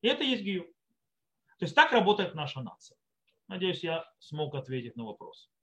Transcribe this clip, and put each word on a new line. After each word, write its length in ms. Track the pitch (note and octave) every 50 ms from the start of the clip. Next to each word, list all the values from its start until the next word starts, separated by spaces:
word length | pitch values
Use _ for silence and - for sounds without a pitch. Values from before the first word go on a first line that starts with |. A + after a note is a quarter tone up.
| -
И 60 | A3+
это 140 | C#4+ C#4+ D#4
есть 200 | C4 B3+ A3 G3+
гиюр. 240 | G3 G3 F3+ F3 - _ _ _ _ _ _ _ _ _ _ _ _ _ _ _ _ _ _
То 60 | -
есть 100 | D3 -
так 180 | C#4+ D#4 D#4 -
работает 420 | A#3+ G3 F#3+ G#3 G3+ F#3+ - -
наша 260 | D3+ D3+ C#3 - C3+
нация. 380 | B2+ - - _ - - _ _ _ _ _ _ _ _ _ _ _ _
Надеюсь, 340 | F#3+ F#3 F3+ F#3 F3 C#3 -
я 220 | E3 D#3+ E3 D#3+ - _ _
смог 360 | - - D3 D3+ D3+ C#3 C3+
ответить 400 | C#3 C3 - C3 B2+ A#2 A#2+ -
на 80 | A#2 A#2
вопрос. 460 | A2 G#2 - - - - - - _ _ _